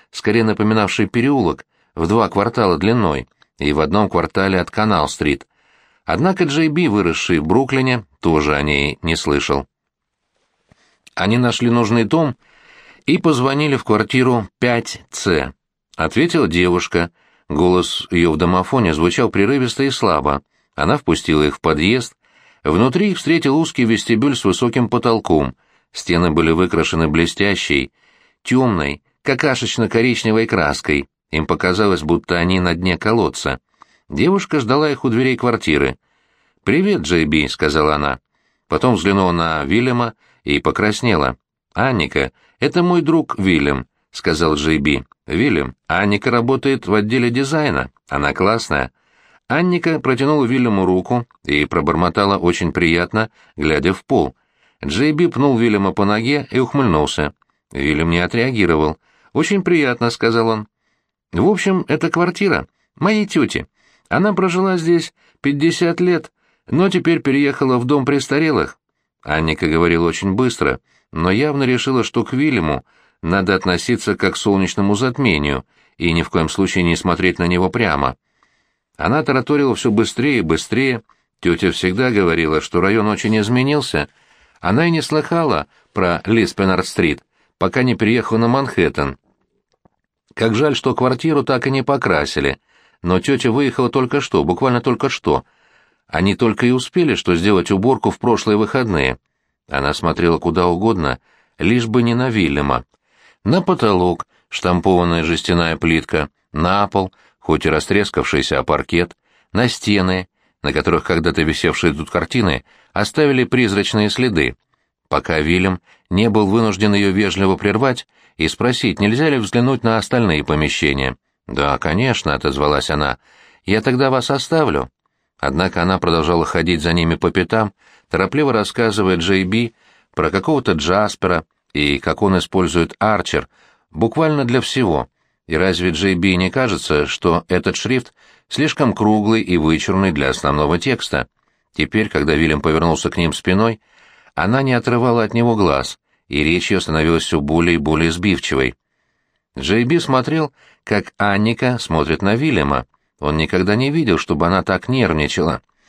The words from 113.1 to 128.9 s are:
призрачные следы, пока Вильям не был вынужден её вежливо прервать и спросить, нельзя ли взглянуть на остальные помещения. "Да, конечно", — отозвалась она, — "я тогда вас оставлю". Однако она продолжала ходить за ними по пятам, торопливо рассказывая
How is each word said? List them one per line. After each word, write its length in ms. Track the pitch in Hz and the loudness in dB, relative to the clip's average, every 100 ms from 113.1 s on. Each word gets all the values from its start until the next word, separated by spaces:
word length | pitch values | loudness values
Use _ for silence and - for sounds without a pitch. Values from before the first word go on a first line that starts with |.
| - 151 131 | 0 2 2
призрачные 640 | 123 123 117 98 98 110 104 | 0 2 2 0 0 0 0
следы, 460 | 98 123 90 65 - _ _ _ _ - | 0 0 0 -2 -4 _ _ _ _ -4
пока 300 | 73 - 80 | -4 0 0
Вильям 420 | 76 90 95 90 _ _ - | 2 2 2 -2 _ _ -6
не 200 | 90 113 | 0 2
был 180 | 107 101 | 2 2
вынужден 460 | 110 113 95 104 | 2 0 0 0
её 180 | 101 101 | 2 2
вежливо 440 | 95 101 90 98 92 | 2 0 0 0 0
прервать 520 | 104 104 131 123 - _ _ - | 0 0 0 -2 -8 _ _ -4
и 100 | 80 | -4
спросить, 520 | - 120 123 107 87 | -2 -2 0 -2 0
нельзя 300 | 104 117 160 | 0 2 0
ли 80 | 139 | 0
взглянуть 460 | 101 120 123 127 | 0 0 0 0
на 140 | 117 113 | 0 0
остальные 460 | - 127 110 78 | 0 0 2 0
помещения. 760 | 71 76 76 - 76 69 65 62 _ _ - | 0 0 0 0 0 0 -2 -6 _ _ -10
"Да, 300 | 64 71 67 | -2 0 0
конечно", — 560 | - 82 131 117 80 69 | 0 0 0 -2 -2 -2
отозвалась 540 | 78 67 73 73 - | -2 0 0 0 0
она, — 280 | 76 73 62 _ _ - _ - | -2 -2 -4 _ _ -20 _ -2
"я 160 | 107 | 0
тогда 280 | 110 127 135 | 0 0 2
вас 220 | 131 120 | 0 -2
оставлю". 580 | 139 - 160 143 73 64 _ _ _ _ - | -4 0 0 0 0 -4 _ _ _ _ -6
Однако 420 | 69 69 92 90 | -4 0 -2 0
она 180 | 87 92 | 0 0
продолжала 460 | - 82 78 85 78 | 0 0 2 0 0
ходить 360 | 90 82 85 | 0 0 0
за 120 | 82 | 0
ними 220 | 85 82 85 | 0 0 0
по 160 | 87 | 0
пятам, 420 | 92 87 113 107 - _ _ _ | 0 0 0 -2 -6 _ _ _
торопливо 440 | 82 95 135 147 | -2 -2 0 0
рассказывая 640 | 113 101 - 117 | 0 -2 -2 -2